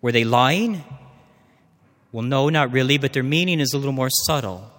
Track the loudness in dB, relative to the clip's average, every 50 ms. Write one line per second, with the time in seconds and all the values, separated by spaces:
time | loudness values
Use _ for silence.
0 | -2 2 2 2 2 4 4 4 4 4 2 0 0 -2 -4 -6 -10 -14 -18 -20
1 | -20 -20 -20 -20 -20 _ _ _ _ _ _ _ _ _ _ _ _ _ _ _
2 | _ _ -10 -6 -4 -2 0 2 2 2 2 2 2 2 2 2 4 4 2 2
3 | 2 0 -2 -2 -2 0 0 0 0 0 0 0 0 -2 -2 -4 -4 -4 -2 -2
4 | -2 -2 -2 -2 -2 -2 -2 -2 -4 -6 -10 -10 -14 -20 -20